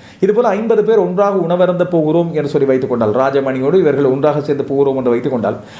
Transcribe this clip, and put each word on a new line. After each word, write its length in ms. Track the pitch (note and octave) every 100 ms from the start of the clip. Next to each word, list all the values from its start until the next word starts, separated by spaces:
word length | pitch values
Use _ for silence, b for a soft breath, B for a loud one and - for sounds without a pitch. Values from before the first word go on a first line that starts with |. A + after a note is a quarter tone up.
| B B
இதுபோல 280 | G3 G#3+ A#3+
ஐம்பது 340 | G3 A3+ G#3
பேர் 200 | G#3 A3
ஒன்றாக 380 | F3+ F3+ G3+ G3
உணவருந்த 440 | E3 F3+ F3+ F3 F3
போகிறோம் 440 | E3+ D#3 E3+ E3+
என்று 200 | D3+ C#3+
சொல்லி 160 | D3 C3+
வைத்துக் 220 | C3 B2
கொண்டால், 220 | A#2+ G#2+
ராஜமணியோடு 640 | A#2 C3+ C#3 C3+ C3 C3+ F#3
இவர்கள் 320 | D#3 C3+ C#3
ஒன்றாக 320 | C#3 D3 D3
சேர்ந்து 240 | C#3+ C#3 B2+
போகிறோம் 280 | C#3 C#3 C3
என்று 140 | B2
வைத்துக் 220 | A#2 C#3+ B2
கொண்டால், 240 | G2+ A2 B